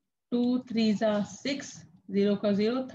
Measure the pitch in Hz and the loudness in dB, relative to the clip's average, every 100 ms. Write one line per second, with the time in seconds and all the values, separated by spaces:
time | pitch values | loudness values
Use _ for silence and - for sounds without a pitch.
0 | _ _ - 240 247 247 - 220 220 202 | _ _ -4 0 2 0 -2 0 2 2
1 | 220 208 196 - 262 285 - - - - | 2 0 -2 -6 -6 -6 -8 -16 -20 -20
2 | - 196 202 202 208 196 214 262 262 | -4 0 2 2 0 2 2 0 -2